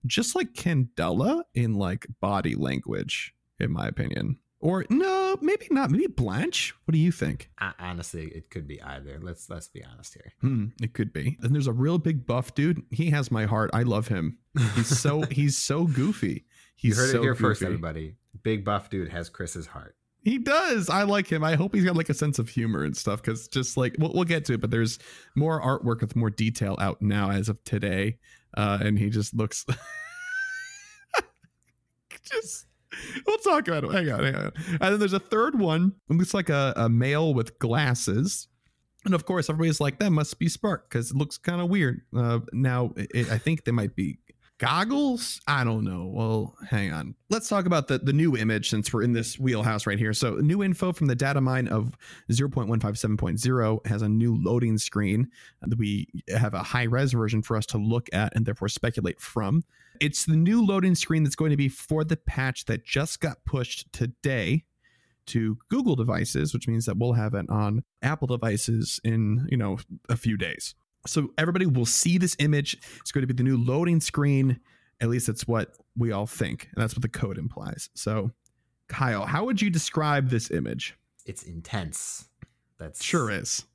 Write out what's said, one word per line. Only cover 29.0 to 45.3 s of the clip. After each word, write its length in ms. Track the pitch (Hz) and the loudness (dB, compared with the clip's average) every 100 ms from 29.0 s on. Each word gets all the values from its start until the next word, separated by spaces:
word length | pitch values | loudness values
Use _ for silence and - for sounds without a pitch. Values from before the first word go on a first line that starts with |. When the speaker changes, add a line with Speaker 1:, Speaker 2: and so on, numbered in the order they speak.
| 101 | 2
Speaker 1:
just 240 | 110 104 | 0 -2
looks 300 | 117 110 - - | -2 -2 -4 -6
<laughs> 60 | 123 - 640 659 698 740 1077 1077 1077 1077 807 807 831 807 - - _ _ _ _ _ _ _ _ - | -6 -6 -14 -14 -14 -8 -6 -6 -8 -14 -18 -20 -20 _ -4 -4 _ _ _ _ _ _ _ _ -20
just, 420 | - 508 440 - - _ _ - - - - | -6 -6 -6 -12 -16 _ _ -16 -12 -6 -2
we'll 120 | 440 | 0
talk 300 | 403 311 - | 2 2 2
about 160 | 160 | -2
it. 80 | - | 0
Hang 180 | 196 160 | 0 0
on, 140 | 113 | 0
hang 100 | 139 | 0
on. 180 | - - - 175 | 0 -4 -8 -4
And 120 | 165 | 0
then 180 | 190 208 | 2 2
there's 140 | 208 | 2
a 80 | 190 | 0
third 380 | - 220 247 285 | 0 0 2 2
one. 340 | 185 160 185 190 _ | 2 4 2 0 _
It 40 | |
looks 200 | 165 180 | 2 2
like 140 | 196 175 | 0 0
a, 240 | 143 135 - | 2 2 2
a 120 | 113 | 4
male 460 | 117 127 147 160 | 4 4 2 2
with 240 | 131 113 - | 2 0 -2
glasses. 880 | 117 117 143 123 - 101 170 - - _ _ _ _ _ | 0 2 2 0 0 0 0 -4 -10 _ _ _ _ _
And 100 | 196 | 0
of 100 | 175 | 0
course, 240 | - 185 156 | 2 -2 0
everybody's 320 | 156 165 151 | 2 2 2
like, 200 | 143 - | 0 2
"That 100 | 208 | 2
must 280 | 151 147 - | 4 2 -2
be 100 | 165 | -2
Spark, 420 | - 214 170 _ | 0 -2 -2 _
'cause 220 | 120 117 | -4 0
it 40 | 135 | -2
looks 220 | 143 - | -2 -2
kinda 260 | - 175 | -4 -2
weird." 360 | 175 196 139 - _ - | 0 2 2 0 _ -2
Uh, 240 | 120 117 117 | 2 0 -2
now, 400 | - 131 123 123 - | 0 0 2 -2 -4
it, 340 | 101 - 113 | -4 -2 0
I 80 | 110 | 0
think 260 | - 160 | 0 0
they 60 | - | 0
might 240 | 117 101 | 0 0
be 240 | - 90 - _ - _ _ | -2 -4 -4 _ -20 _ _
goggles? 840 | 123 160 214 277 285 240 - | 0 0 2 2 2 0 -4